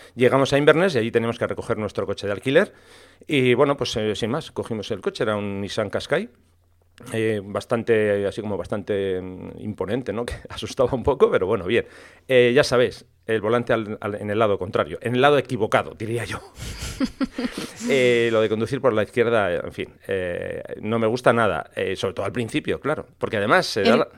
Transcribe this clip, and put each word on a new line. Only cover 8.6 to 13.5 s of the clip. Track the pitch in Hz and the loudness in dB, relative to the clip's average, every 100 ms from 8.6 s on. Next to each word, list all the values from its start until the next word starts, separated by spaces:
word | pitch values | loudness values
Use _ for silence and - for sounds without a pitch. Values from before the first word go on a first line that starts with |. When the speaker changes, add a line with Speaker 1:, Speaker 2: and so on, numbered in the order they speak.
| 85 110 92 104 98 92 | -4 -6 -2 -2 0 -2
Speaker 1:
mm, | 92 90 92 - | -6 -10 -12 -10
imponente, | 107 104 90 120 123 | -8 -6 -4 -4 -4
¿no? | 104 | -6
<laughs> | 120 | -6
Que | - - | -8 -12
asustaba | - 107 - 123 | -12 -6 0 0
un | 127 | 0
poco, | 113 131 226 | 0 4 4
pero | 135 90 | 4 2
bueno, | 110 | 0
bien. | 87 113 - - - - - | 2 0 0 -6 -20 -12 2
Eh, | 131 123 | 6 6
ya | 123 | 6
sabéis, | 143 123 117 - - _ | 4 4 2 0 -18 _
el | - 113 | -2 0
volante | 101 | 2